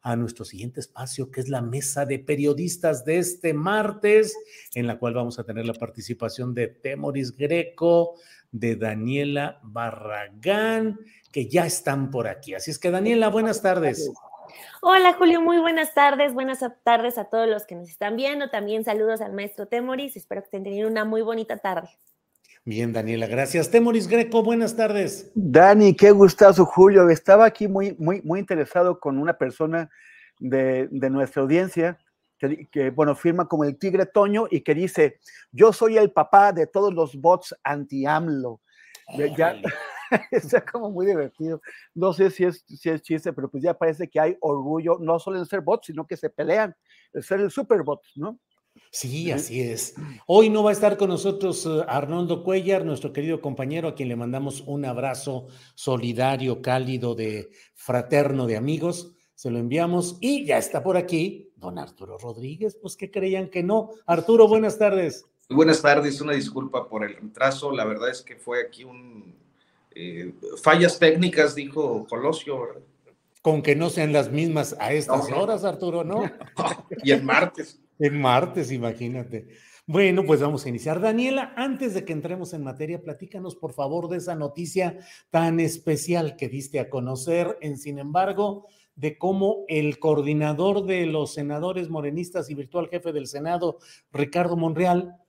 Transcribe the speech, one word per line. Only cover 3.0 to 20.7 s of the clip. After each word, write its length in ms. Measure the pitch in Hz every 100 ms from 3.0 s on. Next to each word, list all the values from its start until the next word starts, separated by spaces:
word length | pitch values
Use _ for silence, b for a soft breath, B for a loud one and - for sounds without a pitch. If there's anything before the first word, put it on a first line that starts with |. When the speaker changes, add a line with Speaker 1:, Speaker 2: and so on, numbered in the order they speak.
| 151
Speaker 1:
de 120 | 170
este 360 | 175 - 170
martes, 840 | 151 170 214 208 202 208 214 214 - - B B
en 120 | 123 120
la 120 | 113
cual 160 | 120
vamos 240 | 120 120 117
a 60 |
tener 200 | 113 110
la 80 | 117
participación 800 | 117 117 - 98 120 113 - 123
de 140 | 120 113
Temoris 680 | _ 131 139 143 139 127
Greco, 800 | 117 143 170 170 - 170 170 170 170 B B B
de 240 | 117 117 110
Daniela 800 | 110 107 110 139 143 143 147 -
Barragán, 1400 | 110 107 117 107 107 104 101 104 160 202 220 226 220 214 b b b
que 160 | - 113
ya 160 | 175
están 460 | 170 - - 139 135
por 180 | 135 110
aquí. 260 | 95 -
Así 160 | 95 -
es 80 | 147
que, 120 | 180
Daniela, 400 | 180 208 233 220
buenas 320 | 208 220 214
tardes. 500 | 196 180 156 120 143 - - - - B B B
Speaker 2:
Hola, 320 | 349 381 359
Julio, 260 | 349 349 339
muy 180 | 330 339
buenas 360 | 330 330 311
tardes. 400 | - 285 269 285
Buenas 280 | 247 262 262
a-, 140 | 247 247
tardes 320 | - 233 240 247
a 80 |
todos 240 | 196 226 226
los 160 | 214
que 100 | 208
nos 140 | 175 175
están 260 | - 208
viendo. 360 | 226 269 294 277
También 340 | 220 202 220
saludos 380 | 220 214 220 220
al 100 | 208
maestro 340 | 196 202 - 202
Temoris. 500 | 240 247 262 285 214
Espero 260 | - 190
que 60 | 196
estén 160 | 202
teniendo 260 | 196